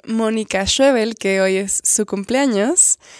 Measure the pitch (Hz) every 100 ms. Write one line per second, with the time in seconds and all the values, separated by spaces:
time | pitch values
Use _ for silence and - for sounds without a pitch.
0 | - 220 220 220 214 190 196 - 269 254
1 | 220 226 196 190 190 190 196 - - -
2 | 214 202 196 247 277 208 214 349 - -
3 | - -